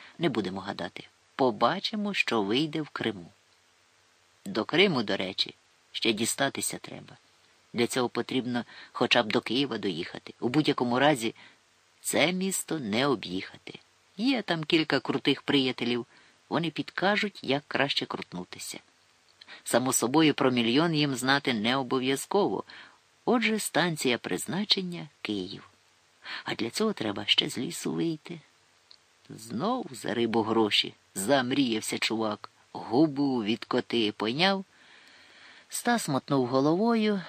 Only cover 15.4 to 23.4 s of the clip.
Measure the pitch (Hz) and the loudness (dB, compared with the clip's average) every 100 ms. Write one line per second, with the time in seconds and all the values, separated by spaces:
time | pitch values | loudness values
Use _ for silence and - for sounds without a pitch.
15.4 | - 139 127 120 120 120 117 - - _ | 2 2 2 0 -2 -2 -4 -14 -20 _
16.4 | - 127 165 - - - 185 208 208 - | -4 -2 -2 -4 -8 -2 0 2 -2 -4
17.4 | - 139 - - 139 - 131 - - 90 | -2 -2 -2 -2 -2 -2 -4 -8 -10 -12
18.4 | 90 - - - - _ _ _ _ _ | -12 -12 -12 -14 -18 _ _ _ _ _
19.4 | - - - 120 127 127 117 151 156 135 | -20 -16 0 2 2 2 2 6 4 4
20.4 | 135 123 117 127 170 156 147 127 127 139 | 4 4 4 2 2 2 0 0 2 2
21.4 | 143 113 110 135 123 131 127 135 - 196 | 2 0 0 0 0 0 0 -2 0 2
22.4 | 165 95 - - - _ _ _ - 240 | 2 0 -6 -16 -20 _ _ _ 0 2